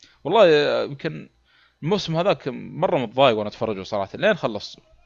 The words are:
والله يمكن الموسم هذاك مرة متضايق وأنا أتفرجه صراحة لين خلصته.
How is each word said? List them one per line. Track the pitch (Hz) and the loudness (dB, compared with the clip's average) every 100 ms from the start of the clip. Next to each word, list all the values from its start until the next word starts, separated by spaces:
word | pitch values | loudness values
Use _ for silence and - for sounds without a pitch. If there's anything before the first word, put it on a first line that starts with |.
| - _ | -20 _
والله | 143 220 180 151 139 117 | 0 6 6 6 4 0
يمكن | 110 139 160 151 - _ _ _ _ _ | -4 -6 -10 -10 -18 _ _ _ _ _
الموسم | 151 208 - | -4 -4 -2
هذاك | 160 175 135 135 | -2 0 -2 -4
مرة | 120 95 139 175 160 | -10 -12 -4 -2 0
متضايق | 110 123 139 110 | -2 4 4 4
وأنا | 104 | -4
أتفرجه | - 110 95 | -4 -4 -4
صراحة | 92 104 95 104 | -6 -6 -6 -2
لين | 196 | -2
خلصته. | 180 127 101 - - _ _ | 0 -4 -6 -12 -20 _ _